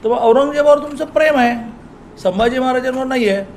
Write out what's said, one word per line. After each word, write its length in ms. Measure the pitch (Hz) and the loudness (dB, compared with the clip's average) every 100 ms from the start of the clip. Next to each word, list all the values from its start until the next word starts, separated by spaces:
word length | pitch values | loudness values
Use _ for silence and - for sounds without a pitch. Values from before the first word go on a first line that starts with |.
तर 60 | 220 | -2
मग 80 | 247 | 0
औरंगजेबावर 580 | 233 233 285 294 294 294 | 4 4 2 0 4 4
तुमचं 280 | 294 285 302 | 2 -8 -4
प्रेम 320 | 311 311 294 | 0 2 2
आहे, 340 | 240 240 226 - - - - - | 0 -2 -8 -16 -20 -20 -20 -6
संभाजी 420 | 190 185 233 254 | -4 0 0 0
महाराजांवर 460 | 254 254 262 254 262 | 0 -2 -2 -4 -4
नाही 240 | 262 220 | -2 0
आहे. 160 | 196 196 | -2 -4